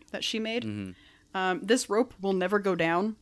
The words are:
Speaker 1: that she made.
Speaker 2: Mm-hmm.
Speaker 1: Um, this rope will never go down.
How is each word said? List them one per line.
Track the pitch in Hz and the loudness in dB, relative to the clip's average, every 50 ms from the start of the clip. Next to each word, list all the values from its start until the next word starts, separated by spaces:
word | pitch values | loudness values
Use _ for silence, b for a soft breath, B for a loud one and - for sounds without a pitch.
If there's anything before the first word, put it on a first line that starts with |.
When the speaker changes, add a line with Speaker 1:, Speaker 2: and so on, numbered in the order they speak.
| - - | -10 -12
Speaker 1:
that | - 185 - | -8 -6 -4
she | - - 220 | -4 -4 -4
made. | 220 220 226 247 233 | -4 -4 -4 -4 -4
Speaker 2:
Mm-hmm. | - 208 - 196 92 90 B B B B B B _ - | -4 -6 -6 -8 -8 -10 B B B B B B _ -4
Speaker 1:
Um, | 190 185 185 180 - 190 | -2 0 0 0 0 2
this | 202 247 254 - - | 2 2 2 2 2
rope | 202 226 170 - - - | 2 0 0 0 -4 -4
will | 185 196 196 | -2 0 2
never | 185 180 185 208 202 | 2 2 2 2 2
go | 196 196 180 | 2 2 2
down. | 175 165 165 170 175 202 220 214 - | 2 2 2 2 2 2 0 -2 -6